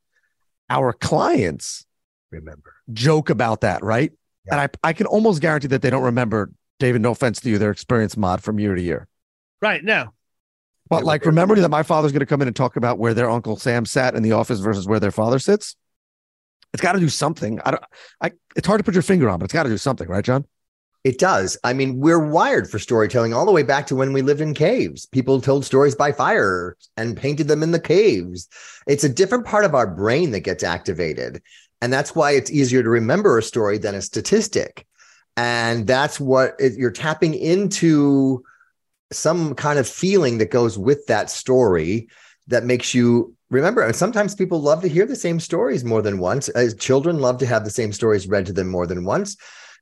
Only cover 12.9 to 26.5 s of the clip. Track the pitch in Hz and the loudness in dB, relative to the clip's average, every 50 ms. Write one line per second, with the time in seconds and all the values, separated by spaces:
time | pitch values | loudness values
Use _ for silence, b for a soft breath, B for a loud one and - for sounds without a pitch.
12.9 | 120 92 113 117 113 117 123 113 113 120 107 113 107 - - 127 120 120 113 - | 0 0 0 0 2 2 0 0 0 -2 -2 -4 -6 -4 -2 -2 0 0 -2 -2
13.9 | - 139 127 127 113 117 110 113 113 110 113 - 123 101 95 110 104 98 90 98 | 0 0 0 0 0 0 2 2 2 2 2 0 -4 -2 -2 -2 -2 -2 -2 0
14.9 | 113 107 104 98 - - 107 117 127 135 - - 208 208 - - - _ _ _ | 0 0 0 0 0 0 0 0 0 0 2 0 0 0 0 -8 -18 _ _ _
15.9 | _ _ _ _ _ _ _ _ _ _ _ _ _ _ _ _ - 110 - 175 | _ _ _ _ _ _ _ _ _ _ _ _ _ _ _ _ -6 -2 -2 0
16.9 | 185 196 170 143 - - 139 151 165 - 123 107 113 - - 131 143 - - - | 2 2 2 0 0 -2 -4 -4 -4 -4 -6 -6 -6 -4 -4 -4 -4 -4 -6 -14
17.9 | B B B B B B - 180 - _ _ _ - 165 - 180 214 214 - 220 | B B B B B B -8 -8 -8 _ _ _ -8 -4 0 0 0 0 0 0
18.9 | 175 185 - - 196 180 131 107 92 85 98 95 - 165 156 123 107 98 - 139 | 0 0 2 2 2 2 4 2 0 -2 -4 -4 -2 -2 0 0 -2 -2 -2 -4
19.9 | 123 - 82 82 90 101 104 - 127 139 143 _ _ _ _ _ _ _ _ _ | -4 -4 -6 -4 -4 -2 0 0 0 0 0 _ _ _ _ _ _ _ _ _
20.9 | _ _ - 131 123 - 180 190 170 101 95 90 - - - 120 127 135 135 135 | _ _ -2 -2 0 2 2 2 2 2 0 -2 -6 -4 -2 -2 0 0 -2 -2
21.9 | 127 131 139 165 170 170 156 151 151 170 220 277 262 - 180 - - 104 - - | -2 2 2 4 4 4 2 2 2 2 2 2 2 0 -2 -4 -8 -8 -4 0
22.9 | 120 110 107 107 - 120 117 113 113 127 170 214 190 156 135 127 135 139 135 - | 2 2 2 2 2 0 0 2 0 0 2 4 4 4 4 2 0 -2 0 -2
23.9 | 139 131 135 135 139 135 131 139 147 143 156 156 139 - 151 180 247 254 110 85 | -2 0 0 0 0 0 2 2 2 2 0 -4 0 2 2 2 2 0 -2 -4
24.9 | 67 - - - - 131 120 131 135 131 - 139 135 139 131 - - 135 143 143 | -6 -12 -12 -4 -2 -2 2 2 0 2 2 2 0 0 0 2 2 4 4 4
25.9 | 127 - 143 147 - - 127 - - 190 117 98 | 2 2 0 0 0 0 0 2 2 2 2 2